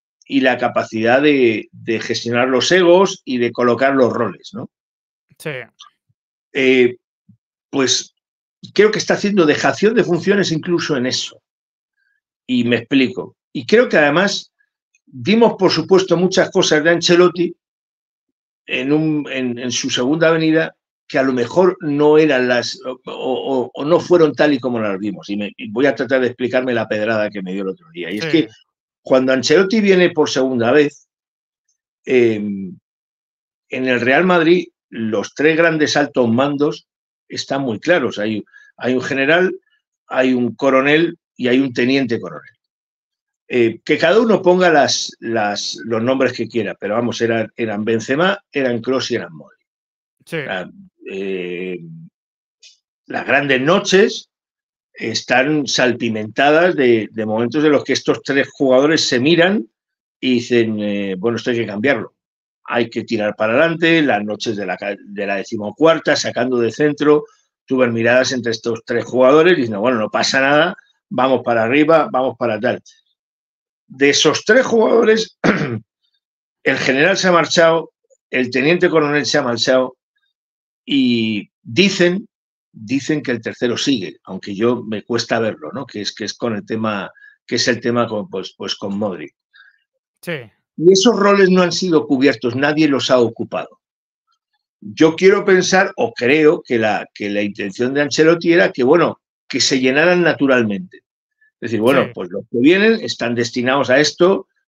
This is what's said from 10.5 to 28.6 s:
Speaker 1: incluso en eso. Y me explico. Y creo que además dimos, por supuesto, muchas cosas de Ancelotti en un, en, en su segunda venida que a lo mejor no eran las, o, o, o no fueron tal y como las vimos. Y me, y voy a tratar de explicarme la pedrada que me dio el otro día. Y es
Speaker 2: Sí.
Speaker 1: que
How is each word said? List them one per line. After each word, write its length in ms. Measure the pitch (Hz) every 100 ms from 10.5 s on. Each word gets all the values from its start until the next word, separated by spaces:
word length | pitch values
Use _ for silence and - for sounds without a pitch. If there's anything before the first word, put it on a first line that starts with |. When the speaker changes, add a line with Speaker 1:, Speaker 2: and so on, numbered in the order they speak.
Speaker 1:
incluso 460 | 160 180 170 - 139
en 80 | 123
eso. 340 | 120 - - _ _ _ _ _ _ _ _ _ _ -
Y 140 | 123
me 140 | 117 120
explico. 580 | - 139 120 90 80 _ _
Y 120 | 147 120
creo 240 | 220 254
que 80 | 190
además 540 | 147 156 196 - - _ _ _ _ _ _
dimos, 500 | 131 120 220 226 -
por 100 | 180
supuesto, 440 | 170 - 185 - 170
muchas 320 | 180 185 -
cosas 340 | 190 160 156
de 60 | 160
Ancelotti 640 | 170 - 175 180 180 170 - _ _ _ _ _ _ _ _ _ _ -
en 260 | 131 131
un, 360 | 151 156 151 139
en, 260 | 135 127 120
en 120 | 127
su 180 | 117 135
segunda 420 | 123 123 160 165
venida 440 | 165 160 160 160 - _ _ _
que 120 | 147
a 40 |
lo 80 | 135
mejor 460 | 127 117 175 185 180
no 380 | 156 143 147 151
eran 320 | 156 127 123
las, 300 | 123 117 - 131
o, 140 | 131 -
o, 680 | - 135 120 117 131 120
o 120 | - 147
no 140 | 170
fueron 320 | - 175 156
tal 200 | 123 151
y 60 | 135
como 200 | 127 120
las 180 | 107 95
vimos. 300 | 104 87 92
Y 80 | 101
me, 160 | 104 -
y 140 | 113
voy 140 | 110 143
a 100 | 139
tratar 240 | 127 135
de 80 | 123
explicarme 460 | 120 123 127 127
la 140 | 117 107
pedrada 420 | 107 107 110 104
que 120 | 104
me 120 | 92
dio 100 | 95
el 60 | 95
otro 200 | 92 80
día. 200 | 85 87
Y 60 | 98
es 80 | 160
Speaker 2:
Sí. 60 |
Speaker 1:
que 160 | 156 - -